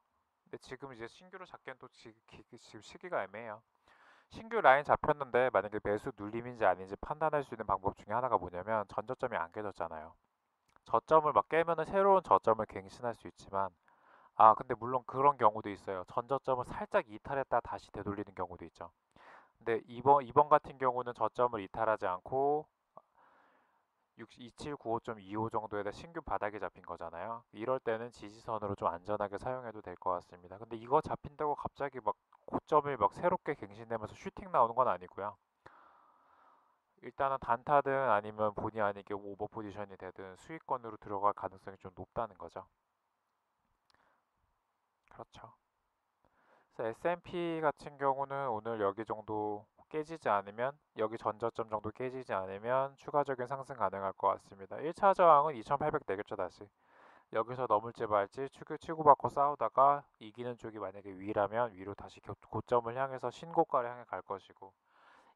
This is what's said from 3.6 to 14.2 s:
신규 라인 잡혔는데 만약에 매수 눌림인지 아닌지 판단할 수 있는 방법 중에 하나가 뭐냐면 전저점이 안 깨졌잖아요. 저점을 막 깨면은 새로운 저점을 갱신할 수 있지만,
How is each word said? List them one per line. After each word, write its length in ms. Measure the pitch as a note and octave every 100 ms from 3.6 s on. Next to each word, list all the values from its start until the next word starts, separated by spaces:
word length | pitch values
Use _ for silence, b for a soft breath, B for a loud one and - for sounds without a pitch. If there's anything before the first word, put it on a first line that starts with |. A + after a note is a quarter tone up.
| _ _ b b b b b
신규 300 | - A3+ A3+
라인 240 | C#3+ C3+
잡혔는데 680 | C#3 A#2 - D3 C3+ A#2+ B2+
만약에 280 | G#2 G2+ G#2
매수 280 | G#2 G#2 C#3 -
눌림인지 480 | G#2 A2+ A#2+ A#2+ G#2
아닌지 300 | F2+ F#2+ G2
판단할 460 | - D3+ D#3 D3+
수 100 | C3
있는 120 | A#2 G#2
방법 300 | F#2+ F#2+ -
중에 180 | -
하나가 240 | A2 B2+ G#2+
뭐냐면 480 | F2 F2 G2 A2 G2+
전저점이 480 | - G#2+ B2+ B2+ G2+
안 140 | E2
깨졌잖아요. 600 | G#2+ G#2 - E2 D#2+ E2 - _ _ _ _ _ _
저점을 480 | - A2+ - D#3+ D3+
막 160 | A#2 -
깨면은 380 | D#3 E3 E3 D#3
새로운 360 | G3 G3 F#3+
저점을 400 | - - - A2 G#2+
갱신할 500 | G2+ F#2+ - A#2+ A2+
수 120 | F#2
있지만, 400 | - - G2 F#2+ F2+ b b b b